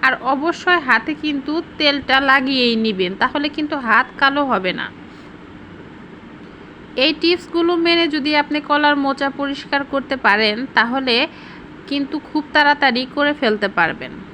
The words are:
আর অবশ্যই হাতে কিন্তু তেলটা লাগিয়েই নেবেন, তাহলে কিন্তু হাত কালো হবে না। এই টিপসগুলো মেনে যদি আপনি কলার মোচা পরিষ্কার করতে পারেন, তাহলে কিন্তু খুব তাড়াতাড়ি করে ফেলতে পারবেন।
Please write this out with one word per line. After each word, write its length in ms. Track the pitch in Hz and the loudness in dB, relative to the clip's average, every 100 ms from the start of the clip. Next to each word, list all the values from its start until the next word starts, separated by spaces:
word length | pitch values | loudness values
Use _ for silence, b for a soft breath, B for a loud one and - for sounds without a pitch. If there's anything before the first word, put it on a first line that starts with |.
| 262 | 2
আর 80 | 254 240 | 0 0
অবশ্যই 460 | 277 311 339 - 349 269 | 0 0 -2 0 0 4
হাতে 260 | 226 269 | 2 2
কিন্তু 380 | 294 302 285 269 311 320 - | -4 -4 -4 -2 -4 -6 0
তেলটা 400 | 302 285 - 269 | 0 0 2 2
লাগিয়েই 560 | 277 269 262 269 247 226 | 4 4 4 2 2 2
নেবেন, 280 | 220 185 180 185 | 0 0 -2 0
তাহলে 240 | 254 294 294 294 | -2 0 -2 -4
কিন্তু 180 | 302 302 240 | -4 -4 2
হাত 200 | 220 262 - | 2 2 2
কালো 240 | 277 277 | 2 2
হবে 280 | 277 220 185 | 0 0 0
না। 140 | 170 - - - B B - - - - - - - - - - - - - - - - - | -4 -8 -10 -20 B B -20 -20 -20 -18 -18 -18 -18 -18 -18 -20 -20 -20 -20 -20 -20 -12 0
এই 160 | 277 311 | 0 2
টিপসগুলো 520 | 330 349 - 339 339 349 | 2 2 0 0 2 2
মেনে 280 | 339 339 330 | 2 4 2
যদি 160 | 302 285 302 | 0 0 0
আপনি 220 | 294 302 | 0 -4
কলার 360 | 294 294 294 294 | 0 2 4 2
মোচা 320 | 277 269 277 269 | 0 0 -4 -4
পরিষ্কার 400 | 277 277 - 285 277 | -6 -6 -4 -4 -2
করতে 240 | 277 269 262 | -4 -4 0
পারেন, 400 | 226 202 220 214 262 | 2 4 4 0 -2
তাহলে 400 | - 226 262 262 233 311 B B B B - - | 0 2 0 0 2 0 B B B B -18 -6
কিন্তু 300 | 285 269 311 - | -4 -2 -6 -4
খুব 140 | 311 294 | -6 0
তাড়াতাড়ি 500 | 302 294 294 277 240 254 | 2 4 4 2 2 -2
করে 180 | - 285 294 | 0 0 2
ফেলতে 280 | 254 214 202 | 0 0 0
পারবেন। 440 | 190 165 135 127 - - | 0 0 0 -10 -14 -16